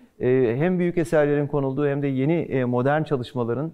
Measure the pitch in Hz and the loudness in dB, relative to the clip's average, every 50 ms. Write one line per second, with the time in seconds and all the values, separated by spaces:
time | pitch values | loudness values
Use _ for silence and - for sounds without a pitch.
0 | - - _ - 117 123 127 131 131 110 113 131 151 180 185 180 180 175 170 - | -20 -20 _ -4 0 2 2 4 4 2 2 0 0 0 0 0 0 0 0 0
1 | 165 - - 156 147 147 147 143 147 139 147 147 139 135 135 135 147 143 139 143 | -2 2 2 2 2 4 2 0 0 0 -2 -2 -2 -2 -2 0 0 0 0 0
2 | 143 143 135 127 131 143 165 170 143 - - 135 127 123 123 123 123 135 143 156 | -2 -2 0 0 0 2 0 0 0 -2 -2 -2 0 0 0 0 2 2 2 0
3 | 156 - 156 131 120 - - 127 120 113 117 120 147 165 | 0 0 -2 -4 -4 -4 -4 -4 -2 -2 -2 -4 -4 -8